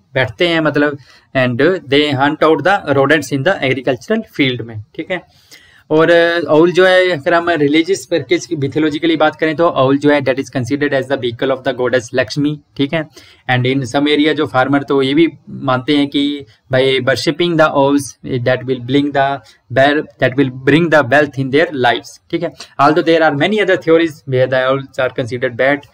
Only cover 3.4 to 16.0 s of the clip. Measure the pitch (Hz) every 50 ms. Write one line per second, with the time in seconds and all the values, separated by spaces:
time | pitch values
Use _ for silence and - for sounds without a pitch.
3.4 | 135 180 196 - 143 131 131 131 123 143 127 120 - - 220 226 220 - - -
4.4 | 143 131 127 117 113 117 113 107 104 _ _ - 160 - 185 170 - _ _ _
5.4 | _ _ - - _ _ _ _ _ - 151 156 160 165 170 170 170 170 170 175
6.4 | 165 143 156 151 170 180 160 170 190 185 185 185 185 180 175 143 - 175 170 170
7.4 | 170 175 170 151 147 139 147 160 165 175 190 180 - - 175 156 131 - 180 160
8.4 | - - 170 147 135 135 - 156 156 156 143 156 165 165 170 147 156 156 151 -
9.4 | 160 160 156 143 170 170 165 165 131 131 139 139 147 147 147 147 135 - 127 139
10.4 | 131 - - 139 120 123 143 143 147 143 143 135 127 131 139 127 120 123 117 -
11.4 | 143 131 135 127 127 143 127 120 123 123 120 127 113 - - 127 127 - - 147
12.4 | 143 147 151 147 _ _ - - 139 139 170 160 151 - - - - - - _
13.4 | _ - 127 123 123 123 131 139 135 110 - 143 147 147 151 147 147 156 151 143
14.4 | 156 131 - 131 127 131 143 139 131 - 143 139 135 131 143 151 170 151 - -
15.4 | _ - 135 123 139 135 127 127 123 151 151 147